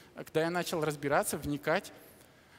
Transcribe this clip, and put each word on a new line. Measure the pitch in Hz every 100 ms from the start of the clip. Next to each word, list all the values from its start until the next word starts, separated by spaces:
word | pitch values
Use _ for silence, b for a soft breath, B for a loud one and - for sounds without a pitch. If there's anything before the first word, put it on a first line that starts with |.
| b
А | - 147
когда | 160
я | 165
начал | 175 170 175
разбираться, | 151 147 143 156 202 175
вникать, | 147 147 - 175 - - b b b b b